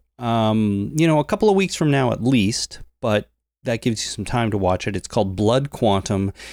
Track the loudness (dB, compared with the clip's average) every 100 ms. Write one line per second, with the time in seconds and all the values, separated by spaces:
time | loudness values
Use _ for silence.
0 | _ -8 -2 0 2 2 2 0 -2 0
1 | 2 2 0 2 2 4 2 0 2 2
2 | 2 0 2 2 2 0 -6 -12 -20 _
3 | -2 -2 -2 _ _ _ -6 -2 -2 -2
4 | -4 -8 -4 -2 0 0 0 0 -2 -6
5 | -4 -2 -2 0 2 2 -2 -2 0 2
6 | 0 -2 -2 -6 -14